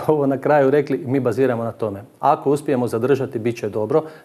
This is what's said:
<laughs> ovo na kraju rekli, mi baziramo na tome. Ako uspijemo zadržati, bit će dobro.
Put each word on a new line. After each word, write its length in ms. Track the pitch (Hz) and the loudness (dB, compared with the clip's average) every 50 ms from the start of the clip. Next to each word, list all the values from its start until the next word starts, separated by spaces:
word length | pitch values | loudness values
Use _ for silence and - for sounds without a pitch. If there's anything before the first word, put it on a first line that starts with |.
| - | 0
<laughs> 20 | |
ovo 200 | - 156 147 139 | 0 2 2 2
na 120 | 135 139 131 | 0 0 0
kraju 320 | - 139 147 147 135 135 | 2 2 4 4 4 4
rekli, 320 | 139 151 143 - 139 131 - | 4 2 2 0 -2 -4 -2
mi 140 | 120 131 139 | -2 -2 0
baziramo 440 | 123 123 104 117 135 127 120 113 117 | 0 0 0 2 2 0 0 0 -4
na 80 | 117 107 | -6 -6
tome. 300 | - 113 107 101 101 110 - - - | -4 -6 -6 -6 -8 -12 -16 -10 -2
Ako 300 | - 139 156 160 - 139 | 0 0 0 2 2 0
uspijemo 380 | 135 - - - 139 120 120 110 | 0 0 0 0 0 0 0 0
zadržati, 500 | 113 113 117 131 143 120 131 113 - 117 | -2 0 0 2 2 0 0 -2 -6 -4
bit 180 | 107 120 117 - | -4 -4 -4 -4
će 100 | - 104 | -6 -6
dobro. 340 | 98 110 107 104 139 156 156 - - - | -4 -4 -2 0 0 0 0 -2 -8 -16